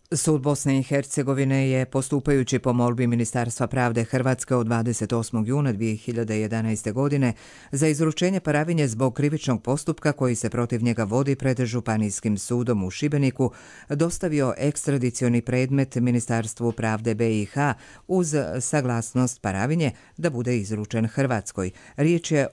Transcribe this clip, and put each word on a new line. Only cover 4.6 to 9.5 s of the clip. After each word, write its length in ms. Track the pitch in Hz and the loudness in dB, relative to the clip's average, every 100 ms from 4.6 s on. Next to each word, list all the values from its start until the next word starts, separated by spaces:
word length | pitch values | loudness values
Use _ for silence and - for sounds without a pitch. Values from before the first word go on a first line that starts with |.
| 113 | 2
dvadeset 480 | 117 113 113 107 | 0 0 -2 0
osmog 340 | 120 113 113 110 | -2 -2 -2 0
juna 240 | 139 143 | 0 0
dvije 240 | 104 113 104 | 0 -2 -4
hiljade 440 | - 117 113 107 | -4 -4 -2 -2
jedanaeste 520 | 107 113 110 107 110 | -2 -2 -2 -2 -2
godine 420 | 107 143 143 127 - - - - | -2 0 2 0 -2 -10 -20 -8
za 160 | 139 156 | 0 2
izručenje 520 | 147 160 151 180 190 | 2 0 2 0 0
Paravinje 480 | 160 147 156 170 139 | 0 0 2 0 0
zbog 260 | 110 131 | 2 0
krivičnog 500 | 110 147 151 - | 0 0 0 0